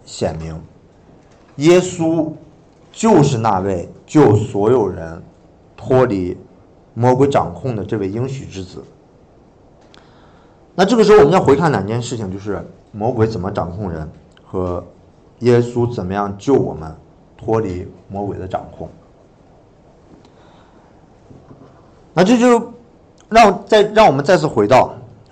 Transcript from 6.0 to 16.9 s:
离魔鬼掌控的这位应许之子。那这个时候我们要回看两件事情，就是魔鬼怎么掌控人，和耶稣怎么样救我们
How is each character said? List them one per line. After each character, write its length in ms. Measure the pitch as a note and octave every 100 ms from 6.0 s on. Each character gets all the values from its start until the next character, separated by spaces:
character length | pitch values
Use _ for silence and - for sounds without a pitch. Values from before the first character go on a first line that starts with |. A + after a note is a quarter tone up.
| B2
离 320 | G2+ F2+ - - _ _ _ _
魔 220 | - A#2+ B2+
鬼 120 | C#3
掌 260 | A#2+ E2+
控 240 | F2 C3 A2+
的 60 |
这 140 | - A2+
位 120 | F#2+
应 180 | G#2+ C3+
许 180 | C3+ F2
之 160 | F#2
子。 220 | F2+ D#2+ - _ _ _ _ _ _ _ _ _ _ - _ _ _ _ _ _ _ -
那 80 |
这 140 | F#3+ A#3
个 60 |
时 100 | G#3
候 60 | G#3+
我 40 |
们 80 | D3
要 100 | F3+
回 140 | - C#3
看 160 | E3+
两 160 | A#2 G2
件 140 | A2+
事 160 | A#2+ A#2
情， 120 | G2
就 80 | F#2+
是 240 | G2+ F#2 E2+ - _
魔 180 | G#2 A2
鬼 140 | B2 A2
怎 140 | F#2
么 100 | F#2
掌 220 | G2+ E2+
控 180 | F2+ G2+
人， 180 | D#2+ D2+ - _ _
和 400 | _ F#2+ F2+ F2 - - _ _ _ _
耶 200 | A#2 A#2+
稣 320 | A#2+ A#2+ A#2+
怎 140 | A2+ F#2
么 80 |
样 180 | G2 G2+ G2+
救 160 | -
我 180 | C3+ -
们 240 | D#2 D#2+